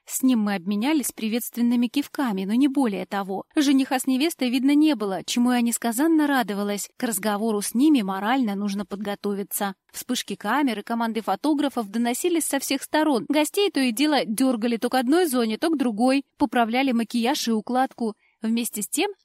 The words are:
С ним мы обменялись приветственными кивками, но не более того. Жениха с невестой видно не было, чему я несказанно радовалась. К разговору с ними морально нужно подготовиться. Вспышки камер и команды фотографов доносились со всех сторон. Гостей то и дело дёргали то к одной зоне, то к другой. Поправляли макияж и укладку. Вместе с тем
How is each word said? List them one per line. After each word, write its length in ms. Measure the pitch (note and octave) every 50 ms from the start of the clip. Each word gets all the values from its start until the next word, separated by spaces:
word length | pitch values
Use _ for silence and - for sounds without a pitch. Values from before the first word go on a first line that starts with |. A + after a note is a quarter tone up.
| _ -
С 140 | - -
ним 180 | - C4 B3+ A3+
мы 140 | G#3 G#3 G3+
обменялись 580 | G3 E3 F#3+ G#3 G3+ A3 C#4 D#4+ D4+ A#3 -
приветственными 760 | - - - A3 G#3 A#3+ - - - A3+ A#3+ A#3+ A#3+ A#3+ A#3+ A#3
кивками, 580 | - C#4 C#4 - - - C#4+ A#3+ G3+ F#3+ F#3+
но 80 | F#3 G#3+
не 140 | B3 C#4 D4
более 400 | C4+ D4 C4+ A3+ G3 F#3 F#3 -
того. 380 | - G3 G3+ F#3 G3 F#3+ - _ -
Жениха 420 | D#4 D4 C#4 C#4+ C4+ C4+ - C#4 B3+
с 80 | -
невестой 460 | - C4 B3+ C#4+ E4+ - - C4 B3
видно 240 | A#3 C4+ B3 C#4 D4
не 180 | D4 D4+ D#4 D4
было, 300 | G#3+ G#3+ G3+ F#3+ E3+ -
чему 260 | - - B3 A#3+ B3
я 100 | B3 A#3+
несказанно 680 | A#3 A#3 A3+ - - A#3 A3+ A3 D4 E4 E4 D#4 D4 C#4+
радовалась. 640 | C#4+ C4+ A#3 F3+ G#3 G3 G#3 G#3 G#3 G3+ - - _ -
К 60 | -
разговору 580 | B3 A3 G3 F#3+ G#3+ G#3 G3+ G#3+ A3+ G#3+ G3+
с 120 | G3+ - -
ними 300 | A3+ C4+ D#4+ D4+ C4 G#3
морально 500 | F#3+ F#3+ F#3+ G3 G#3+ B3+ C#4 B3+ G#3 G3+
нужно 320 | G3 G#3 G#3 G3 G3+ G3+
подготовиться. 880 | - G#3 F#3+ G#3+ G#3 G3+ - - G3+ G3+ F#3+ G3+ - - - G#3 G3 G3 _ _ _
Вспышки 440 | - - - - B3+ - - - G3+
камер 440 | - - G#3 A3+ C#4 D4+ C4 A3 G3+
и 40 | G#3
команды 380 | - A#3 A#3 A#3 A3+ A3 A3
фотографов 680 | G#3 - F#3+ - - C#4+ D#4 C#4 D4+ C#4 - B3 A#3 G3
доносились 560 | G3 A#3 A#3+ A#3 A#3+ - - F4+ F4 E4 D4
со 140 | - - C4+
всех 240 | - - C#4 C4+ -
сторон. 420 | - - D4+ D#4 D#4 C#4 A3 E3 -
Гостей 420 | C#4 D4+ D4+ - - G4+ G4+ G4
то 80 | - C#4
и 120 | C4 B3+
дело 320 | A3+ G#3 C#4+ D4+ D4+ B3+ -
дёргали 520 | - A3+ F#3 C4 C4 A#3+ A3+ G3+ A#3+ A#3 A3+
то 120 | - A#3+
к 60 | -
одной 300 | B3+ C4 A#3+ D4 F4 F#4
зоне, 320 | D#4+ B3 B3+ A#3 A3 A3 G#3+
то 120 | - E4
к 80 | E4 C4
другой. 460 | C4 B3 G#3+ G3 A#3+ B3+ C4 C#4 C4+ _ _ -
Поправляли 540 | D4 A#3 - B3 A#3 A3 A3+ B3+ C4+ C4+
макияж 560 | B3 A#3 A3+ - - A#3+ A3+ A#3 D4 D4 - A#3
и 40 |
укладку. 640 | A3+ G#3+ G3+ - A#3+ B3+ C4 C4 - - A#3+ A3 G3+ _ _ _ _ _ -
Вместе 380 | A3 A3+ A#3 A#3+ - - G#3+ G#3
с 40 | -
тем 220 | - - F4 G4+ G4 - _